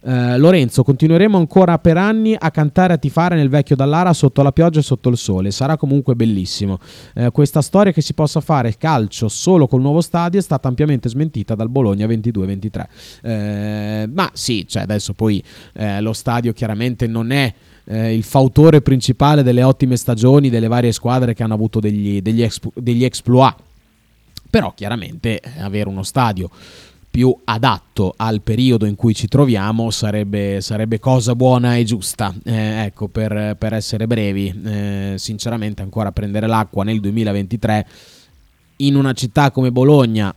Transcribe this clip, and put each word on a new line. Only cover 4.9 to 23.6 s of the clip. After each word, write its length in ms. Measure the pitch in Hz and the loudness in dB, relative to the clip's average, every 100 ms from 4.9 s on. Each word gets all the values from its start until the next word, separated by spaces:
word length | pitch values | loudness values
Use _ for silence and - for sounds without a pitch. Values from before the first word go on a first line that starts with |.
| 131 127 | 0 0
il 80 | 120 | -2
sole, 340 | - 95 95 | 0 -2 -2
sarà 260 | 104 135 156 | -2 -2 -2
comunque 380 | 143 139 135 120 | 0 0 2 0
bellissimo. 640 | 113 101 90 - 101 92 - - - | 2 0 -4 -4 -4 -4 -8 -20 -14
Eh, 160 | - 120 | -4 -2
questa 300 | - 143 160 | 2 0 0
storia 320 | 139 190 208 | 0 2 2
che 80 | 165 | 2
si 120 | 147 | -4
possa 280 | - 151 160 | -2 -2 -2
fare 340 | - 151 117 107 | 0 0 0 -2
calcio 520 | 160 147 104 - 110 | -2 0 -2 -2 -6
solo 380 | - - 185 139 | -2 2 4 4
col 140 | 131 | 2
nuovo 200 | 135 156 | 2 0
stadio 380 | 170 170 170 190 | 0 -2 0 -2
è 40 | |
stata 240 | 180 139 131 | -2 -2 -2
ampiamente 400 | 123 151 135 120 | -2 0 0 -2
smentita 480 | 117 156 110 101 107 | -4 -4 -4 -6 -4
dal 140 | 113 | -2
Bologna 360 | 131 117 101 107 | 0 0 0 0
ventidue 400 | 113 110 110 95 | -2 -2 -4 -4
ventitré". 420 | 98 107 98 85 - - - | -6 -8 -10 -12 -16 -20 -14
Eh, 880 | - 113 104 104 104 107 104 107 110 | -8 -6 -6 -6 -6 -6 -6 -6 -6
ma 180 | 156 180 | -4 -4
sì, 320 | - - 113 - | -4 -4 -4 -4
cioè 140 | - | -8
adesso 300 | 95 104 - | -4 -4 -4
poi, 280 | 95 110 101 - - - | -4 -2 -2 -6 -20 -20
eh, 280 | - 107 101 | -8 -6 -4
lo 100 | 107 | -4
stadio 400 | 107 - 120 120 | -6 -4 -2 -2
chiaramente 560 | 107 117 107 123 120 120 | -4 -6 -4 -4 -4 -4
non 240 | 113 113 | -4 -2
è... 220 | 139 131 - _ _ - | 0 -2 -4 _ _ -10
Eh, 280 | 110 113 | -4 -2
il 100 | 113 | -2
fautore 580 | 107 139 135 - 156 151 | 0 2 2 6 8 6
principale 600 | 139 131 - 123 143 151 | 4 0 0 0 4 4
delle 220 | 127 123 | 4 4
ottime 320 | 127 131 127 123 | 4 2 0 0
stagioni 540 | - 113 123 139 139 | -2 2 4 6 4
delle 180 | 117 113 | 0 0
varie 240 | 120 120 | 2 0
squadre 420 | 107 117 127 127 | 0 -2 0 0
che 100 | 110 | -2
hanno 100 | 113 | -2
avuto 260 | 107 110 113 | -2 -2 -2
degli, 420 | 107 104 101 101 | -2 -2 -2 -2
degli 200 | 95 113 | 0 0
exp-, 300 | 117 - - | 0 -2 -12
degli 300 | - 123 117 | -6 -2 0
exploit. 520 | 127 - - 123 135 - | 0 -2 2 4 4 2